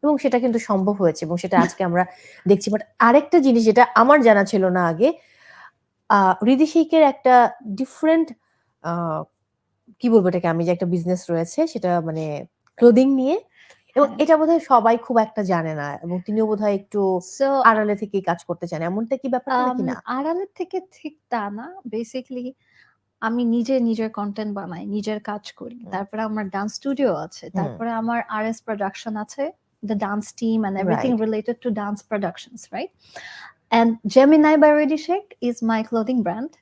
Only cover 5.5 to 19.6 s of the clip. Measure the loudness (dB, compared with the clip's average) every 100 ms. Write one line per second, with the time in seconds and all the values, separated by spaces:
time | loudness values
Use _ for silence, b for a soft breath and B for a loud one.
5.5 | b b _ _ _ _ 4 4 2 2
6.5 | 2 2 2 2 4 4 4 4 6 4
7.5 | 0 -12 -8 -10 -4 0 2 0 -6 _
8.5 | _ _ _ -10 -6 -6 -6 -10 _ _
9.5 | _ _ _ _ _ 2 4 4 0 -2
10.5 | -2 -2 -2 -2 -4 -2 -4 -4 -4 -4
11.5 | -2 -4 -2 -2 -2 -4 -8 -8 -10 -12
12.5 | _ _ _ 6 6 4 2 0 -2 -6
13.5 | b b b b 0 0 0 2 2 4
14.5 | 0 2 2 4 0 0 0 0 -4 -2
15.5 | -2 -2 -6 -8 -10 -8 -8 -6 -4 -2
16.5 | -2 -2 -4 -4 -2 -2 -2 -6 -4 -2
17.5 | 4 4 4 0 -4 -4 -6 -4 -6 -6
18.5 | -10 -8 -6 -6 -6 -6 -6 -4 -6 -4
19.5 | -2